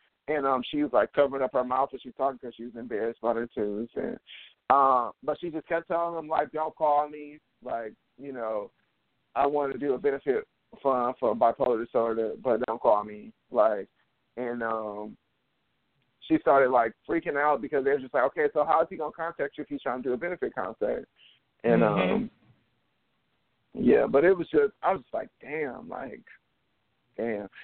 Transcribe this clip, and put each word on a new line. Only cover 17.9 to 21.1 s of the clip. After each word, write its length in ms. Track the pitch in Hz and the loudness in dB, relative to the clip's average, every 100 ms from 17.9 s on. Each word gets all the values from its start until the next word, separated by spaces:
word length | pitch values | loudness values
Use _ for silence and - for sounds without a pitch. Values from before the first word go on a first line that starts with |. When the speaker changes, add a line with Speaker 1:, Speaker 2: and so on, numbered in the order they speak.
Speaker 1:
were 80 | 139 | 0
just 140 | 127 | 0
like, 100 | 139 | 0
"Okay, 260 | 131 - 147 | 0 2 0
so 100 | 151 | 0
how 180 | 151 160 | 2 2
is 80 | 165 | 0
he 60 | 165 | -4
gonna 160 | 156 | -10
contact 460 | - 165 165 143 - | -8 -8 -6 -8 -8
you 40 | |
if 80 | 143 | -10
he's 120 | 143 | -8
trying 200 | 135 127 | -6 -4
to 80 | 127 | -4
do 40 | |
a 40 | 123 | -4
benefit 380 | 175 175 123 - | -4 -4 -6 -4
concert?" 520 | 92 110 104 120 - | -8 -4 -4 -4 -8